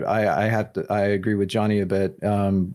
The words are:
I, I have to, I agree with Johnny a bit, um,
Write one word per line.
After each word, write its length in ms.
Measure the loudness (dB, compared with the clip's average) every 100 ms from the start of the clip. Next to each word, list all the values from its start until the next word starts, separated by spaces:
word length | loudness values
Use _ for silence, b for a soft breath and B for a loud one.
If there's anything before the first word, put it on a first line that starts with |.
I, 440 | 0 0 2 2 2
I 20 |
have 240 | 0 -2
to, 120 | -6 -2
I 120 | 0
agree 340 | 2 0 0 0
with 140 | 0
Johnny 300 | 0 0 0
a 60 | 0
bit, 360 | 0 -2 -2
um, 500 | -2 0 2 0 0